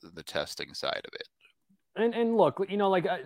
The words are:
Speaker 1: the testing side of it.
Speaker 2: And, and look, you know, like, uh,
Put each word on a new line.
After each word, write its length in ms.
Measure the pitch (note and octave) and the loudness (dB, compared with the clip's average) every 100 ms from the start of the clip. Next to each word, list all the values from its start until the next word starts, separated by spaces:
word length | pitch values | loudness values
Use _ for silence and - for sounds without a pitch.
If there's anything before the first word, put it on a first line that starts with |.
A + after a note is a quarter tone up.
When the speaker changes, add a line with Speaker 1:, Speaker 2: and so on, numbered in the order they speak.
Speaker 1:
the 220 | E2+ E2+ | -16 -16
testing 500 | - - D2 - C#2+ | -6 -4 -4 -6 -10
side 280 | C#2+ C2+ - - | -6 -4 -4 -6
of 80 | |
it. 140 | - - _ _ _ _ _ _ - | -12 -16 _ _ _ _ _ _ -2
Speaker 2:
And, 180 | A#3 | 0
and 220 | A3+ A#3 A3+ | 2 2 6
look, 280 | D#3 C3 F#3+ | 4 4 -2
you 80 | G3+ | 0
know, 140 | G3 | 2
like, 160 | F#3 F3 | 4 2
uh, 120 | F3+ | -2